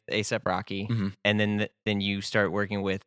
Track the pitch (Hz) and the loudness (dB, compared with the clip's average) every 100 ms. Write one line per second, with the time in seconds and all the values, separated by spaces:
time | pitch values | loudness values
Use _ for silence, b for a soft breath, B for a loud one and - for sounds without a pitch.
0 | - 104 101 117 95 92 110 98 104 117 | -2 -2 0 -2 0 -2 -2 -6 -2 -2
1 | 98 - 107 104 104 104 104 - 107 101 | -2 0 2 4 2 0 -2 -4 -2 0
2 | 98 101 - 110 95 95 101 101 98 95 | 0 -2 0 2 2 0 -2 -2 -2 -4